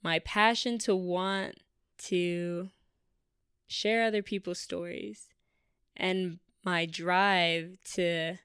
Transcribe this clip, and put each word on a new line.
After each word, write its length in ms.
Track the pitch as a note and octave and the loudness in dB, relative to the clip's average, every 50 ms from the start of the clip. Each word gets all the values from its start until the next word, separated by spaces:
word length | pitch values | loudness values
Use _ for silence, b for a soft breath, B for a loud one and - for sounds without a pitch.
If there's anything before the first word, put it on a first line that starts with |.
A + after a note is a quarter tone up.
| - | -2
my 160 | E3+ E3 D#3+ | 0 0 0
passion 580 | - - - G#3+ G#3+ A3 A#3 A3+ - B3 A#3+ A#3 | 0 0 2 4 6 6 4 2 0 -2 -2 -2
to 160 | - - G3+ | 0 2 2
want 600 | F#3 F#3 F3+ F3 F3+ F#3 F#3+ G3 G3 F#3+ - - - _ _ _ _ _ _ _ _ | 2 2 0 -2 0 0 0 -2 -2 -4 -6 -10 -14 _ _ _ _ _ _ _ _
to 720 | - - - F3+ F3 F3 F3 F3 F3 F3 F3 E3+ F#3 F#3+ _ _ _ _ _ _ _ _ _ _ _ _ _ _ _ _ _ _ _ _ | -8 -2 0 0 0 0 -2 -2 -2 -4 -4 -6 -6 -8 _ _ _ _ _ _ _ _ _ _ _ _ _ _ _ _ _ _ _ _
share 360 | - - - G#3 A3 A3+ A3+ | -8 -4 0 0 2 2 2
other 180 | A3+ G#3+ G#3 | 2 2 0
people's 380 | G3+ - - G3 F#3+ - F3+ - | -2 -2 -4 -4 -4 -4 -8 -8
stories 680 | - - - F3 E3+ F3 F3+ - - G#3 G#3+ - - - _ _ _ _ _ _ _ _ _ _ _ _ _ | -8 -8 -6 -6 -6 -6 -8 -8 -8 -10 -12 -14 -18 -20 _ _ _ _ _ _ _ _ _ _ _ _ _
and 440 | - - F#3 F#3 F#3+ F#3 F3+ E3 F3 _ _ _ _ _ | -4 -2 0 0 0 0 -2 -4 -10 _ _ _ _ _
my 220 | F#3+ F3+ E3+ E3 | 0 0 0 0
drive 920 | E3 D#3+ - E3+ E3+ F3+ F#3 G3 G3+ G3 F3+ F3 E3+ E3+ E3 E3 E3+ F#3 F#3+ _ - - | -2 -4 -6 0 2 4 4 6 6 6 4 4 4 2 0 -2 -6 -12 -16 _ -8 -2
to 440 | - F3+ E3+ E3+ E3 D#3+ E3 F3+ F#3 _ | 0 0 2 2 0 -2 -4 -6 -8 _